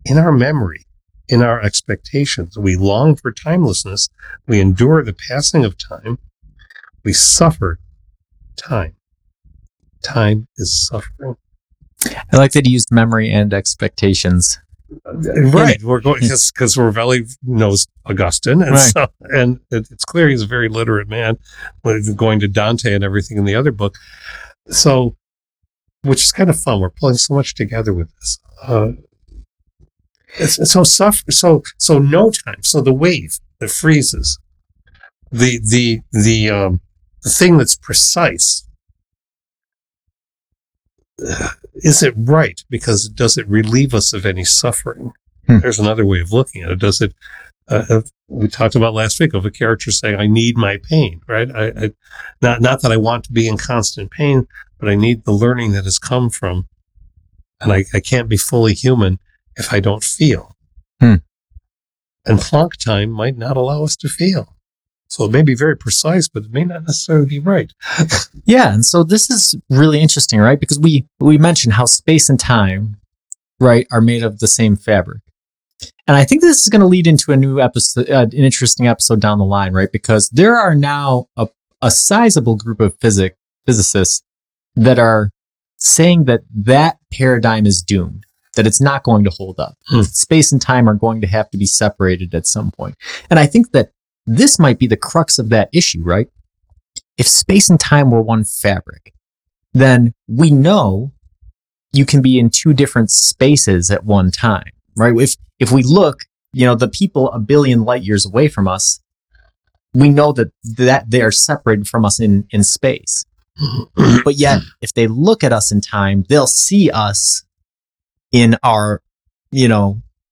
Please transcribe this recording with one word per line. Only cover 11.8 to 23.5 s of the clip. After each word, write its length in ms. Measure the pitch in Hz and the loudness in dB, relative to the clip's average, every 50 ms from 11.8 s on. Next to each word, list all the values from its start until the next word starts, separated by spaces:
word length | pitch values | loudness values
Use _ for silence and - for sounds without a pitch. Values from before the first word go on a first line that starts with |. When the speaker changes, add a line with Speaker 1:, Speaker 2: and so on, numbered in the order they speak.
| _ _ _ - - - - - - - - | _ _ _ -10 -10 -8 -10 -10 -6 0 4
Speaker 2:
I 40 | 127 | 4
like 160 | 139 135 - | 4 4 2
that 120 | 147 139 | 2 2
he 60 | 123 | 2
used 200 | 127 123 113 - | 2 2 0 2
memory 380 | 120 117 113 113 113 113 110 110 | 2 2 2 2 0 -2 -2 0
and 240 | 104 104 104 104 101 | 0 0 0 0 -2
expectations. 1040 | 98 - - - - - 104 - - - 98 95 - - 92 90 90 90 - - - _ _ _ _ _ - - - - | -2 -4 -6 -6 -6 -6 -8 -4 -2 0 0 0 0 0 0 0 2 0 -2 -4 -6 _ _ _ _ _ -20 -20 -20 -18
Speaker 1:
Uh, 80 | - - 160 156 - - - 139 131 | -14 -12 -8 -6 -4 0 2 2 4
right. 280 | 143 190 226 - - 104 | 4 4 4 2 0 -2
Speaker 2:
Yeah. 60 | 104 117 | -2 -2
Speaker 1:
We're 140 | 127 120 | -2 0
going, 260 | 110 139 147 127 120 - | 0 -2 -2 0 0 -2
'cause, 220 | 135 123 - - | 0 0 -2 -2
'cause 240 | - - 131 110 95 | -2 -2 -2 -2 0
Ravelli 560 | 131 120 117 104 113 117 123 127 127 117 117 127 _ - | 2 0 0 0 0 0 0 0 -2 -4 -6 -14 _ -8
knows 420 | 127 127 110 110 101 98 95 - - _ _ - - | -4 0 0 2 2 0 0 -2 -6 _ _ -10 -8
Augustine. 560 | 104 90 98 87 85 - - - 131 175 185 | -4 -2 -2 -2 -2 -4 -2 0 2 2 2
And 80 | 143 | 2
Speaker 2:
Right. 200 | 139 135 139 - | 4 4 4 2
Speaker 1:
so, 160 | 107 156 139 - _ _ | 2 0 -2 -4 _ _
and 380 | - - 135 139 123 123 127 123 _ - | -12 -4 -2 0 0 0 -2 -4 _ -8
it, 180 | 127 113 113 - | -8 -8 -8 -8
it's 120 | - - - | -12 -14 -12
clear 240 | - - 170 165 147 | -6 0 2 2 2
he's 140 | 135 120 | 2 0
a 60 | 107 101 | -4 -4
very 200 | 123 123 117 110 | -4 -4 -4 -4
literate 400 | 107 113 113 113 110 101 101 101 | -4 -4 -2 -2 -2 -2 -4 -6
man, 300 | 110 117 117 110 110 - _ _ - - - - - - - | -6 -4 -2 -4 -4 -4 _ _ -20 -20 -20 -20 -16 -8 -4
with 320 | 117 110 110 104 107 104 101 | -4 -2 -2 -4 -6 -4 0
going 220 | 113 110 110 107 | 0 2 2 0
to 80 | 104 101 | 0 -2
Dante 440 | 98 107 104 110 120 117 - 117 101 | -2 -2 -2 0 -2 -2 -2 -2 -2
and 80 | 98 101 | -2 -2
everything 340 | 98 98 104 95 - 110 104 | -2 -2 -4 -4 -4 -4 -4
in 80 | 101 | -2
the 80 | 101 | -2